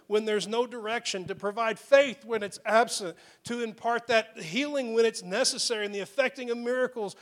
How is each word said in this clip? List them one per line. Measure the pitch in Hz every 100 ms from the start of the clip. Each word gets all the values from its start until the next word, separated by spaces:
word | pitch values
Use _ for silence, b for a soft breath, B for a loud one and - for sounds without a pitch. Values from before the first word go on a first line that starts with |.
| -
when | 208
there's | 220 208 185
no | 233 247
direction, | 240 208 233 - 190 180
to | 170
provide | 202 202 226 214
faith | - 277 277 -
when | 220 220
it's | 202 -
absent, | 214 220 240 - 180 - B B
to | - 240
impart | 226 180 233 233 240
that | 226 220 -
healing | 160 214 294 285 240
when | 226
it's | 226 220
necessary | 180 208 240 247 - 214 208
and |
the | 202
effecting | 185 - 254 269 247
of | 240
miracles | 240 254 247 247 196 -